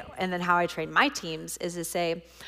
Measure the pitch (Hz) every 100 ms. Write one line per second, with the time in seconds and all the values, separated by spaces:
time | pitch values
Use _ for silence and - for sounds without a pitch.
0 | - - 185 180 175 175 175 - 160 160
1 | 277 - 175 160 165 - 180 175 196 180
2 | 170 170 - -